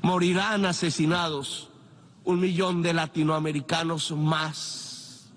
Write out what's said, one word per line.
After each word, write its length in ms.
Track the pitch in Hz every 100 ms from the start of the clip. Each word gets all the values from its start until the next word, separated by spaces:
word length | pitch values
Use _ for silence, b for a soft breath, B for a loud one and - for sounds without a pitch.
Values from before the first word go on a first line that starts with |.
Morirán 600 | - 180 175 180 202 208
asesinados 1040 | 196 165 175 - 156 175 170 147 135 - - - - - - -
un 160 | - 180
millón 420 | 185 175 185 175
de 100 | 165
latinoamericanos 1200 | 165 156 160 156 156 156 147 131 165 165 160 -
más. 1160 | 156 151 156 156 151 - - - - - - -